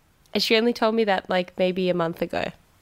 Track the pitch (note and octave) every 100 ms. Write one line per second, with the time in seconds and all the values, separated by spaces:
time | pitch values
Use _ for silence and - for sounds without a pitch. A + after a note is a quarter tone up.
0 | _ _ _ G#3+ - A3+ A#3+ A#3 A3 A3+
1 | G#3 F#3+ - F#3 F3+ - F#3 F#3 F3+ F3
2 | E3 F3 F3 - - - _ _